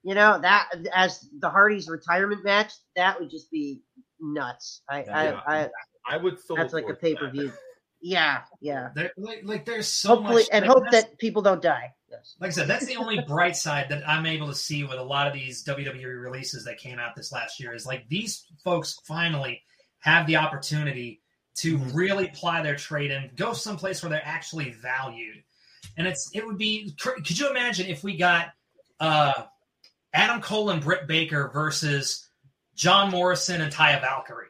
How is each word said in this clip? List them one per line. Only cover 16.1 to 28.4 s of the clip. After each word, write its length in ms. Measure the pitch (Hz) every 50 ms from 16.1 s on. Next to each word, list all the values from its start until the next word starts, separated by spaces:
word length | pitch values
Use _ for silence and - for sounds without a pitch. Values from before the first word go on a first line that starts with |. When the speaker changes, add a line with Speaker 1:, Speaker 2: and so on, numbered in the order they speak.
| 127 123 123 127 131 131 139 - - 120 110
Speaker 4:
that 140 | 120 117
came 220 | - - 123 123 120
out 140 | 120 117 -
this 180 | - - - 139
last 260 | 123 113 113 - -
year 140 | 135 120 117
is, 100 | 117 -
like, 220 | 127 131 127 120
these 380 | 113 151 196 233 208 - - - _ 165 _ _
folks 340 | 185 175 165 147 - - - _
finally 560 | - 156 170 170 170 156 143 135 127 120 - _ _ _ _ _ _ _ _
have 260 | - 156 160 170 156
the 120 | 151 160
opportunity 840 | 151 156 151 139 143 - - 151 151 151 143 127 123 120 120 110 _ _ _ _ _ _ _ _
to 220 | - - 165 160
Speaker 1:
Mm-hmm. 200 | 139 131 127 135
Speaker 4:
really 300 | 160 185 196 196 196 185 - -
ply 280 | - - 175 165 165
their 140 | 160 147 143
trade 340 | 143 - - 151 147 143 143
and 240 | 139 135 135 120 -
go 160 | 156 190 233
someplace 520 | 233 - - 214 202 151 185 190 185 - -
where 60 | 165
they're 100 | 151 147 147
actually 480 | 151 156 160 - - - 160 143 123
valued. 720 | 113 110 123 127 127 135 135 123 117 117 113 110 110 107 _ _ _ _ _ _ _ _ - - -
And 100 | 160 170
it's, 220 | 185 175 - - - -
it 120 | 208 220
would 120 | 226 208 185
be 340 | 214 214 214 214 208 196 143
cr-, 180 | - - 247 254 - 147
could 120 | - 170
you 120 | 190 285 277
imagine 380 | 262 254 240 240 220 175 185
if 180 | 190 170 - -
we 100 | 196 185
got, 340 | 160 175 180 170 170